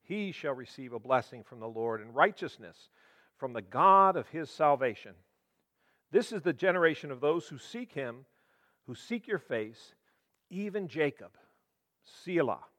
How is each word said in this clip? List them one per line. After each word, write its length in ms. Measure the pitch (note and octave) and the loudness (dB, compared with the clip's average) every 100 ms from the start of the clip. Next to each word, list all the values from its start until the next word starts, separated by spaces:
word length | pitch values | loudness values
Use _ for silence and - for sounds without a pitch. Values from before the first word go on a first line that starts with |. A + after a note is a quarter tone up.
He 300 | _ G3+ G3 | _ -6 -6
shall 220 | D#3+ D3+ | -6 -6
receive 400 | C3 B2 - B2+ | -6 -10 -16 -12
a 60 | A#2 | -12
blessing 440 | A#2+ C3 - B2 | 2 2 2 -14
from 160 | - B2 | -20 -14
the 80 | A2+ | -10
Lord 340 | A2+ A2+ A2 | -4 -4 -4
and 140 | G#2+ A#2+ | -6 4
righteousness 760 | F#3 - E3+ - F#2 - _ _ _ _ _ _ | 4 4 -12 -12 -20 -20 _ _ _ _ _ _
from 160 | C3+ | -8
the 80 | A#2 | -8
God 540 | F#2+ A#2 F#3 G3 F#3+ F3+ | -6 4 8 8 8 4
of 140 | A#2 | -4
his 200 | D#3+ D3+ | -10 -10
salvation. 680 | - D3+ C#3 C3 G#2 G#2+ F2+ _ _ _ _ _ _ _ _ _ | 2 4 4 2 -2 -14 -20 _ _ _ _ _ _ _ _ _
This 220 | F3+ A#3+ | 0 0
is 100 | G#3+ | -4
the 120 | E3+ | -4
generation 580 | C3+ F#3 F3+ E3 D3+ D3+ | 0 0 4 2 2 -8
of 100 | B2+ | -2
those 260 | D3 E3 - | 0 0 -4
who 120 | C#3+ | -16
seek 320 | - A3+ B3 | -14 -12 -10
him, 340 | D3 C3 A#2 C#3 _ _ _ _ _ - | -8 -8 -10 -20 _ _ _ _ _ -18
who 80 | B2 | -16
seek 320 | - A#3 - | -8 -8 -4
your 120 | F#3+ | -6
face, 540 | - A#2 G#2+ A#2 - _ _ _ _ _ _ | -4 -6 -6 -12 -20 _ _ _ _ _ _
even 380 | F3+ G#3 G3+ F#3 | -10 -6 -6 -8
Jacob." 500 | C3+ D3 - G2 _ _ _ _ _ _ _ | -2 -2 -2 -20 _ _ _ _ _ _ _
Selah. 600 | _ - - F3 C3+ D2+ - | _ -18 -4 0 0 -2 -10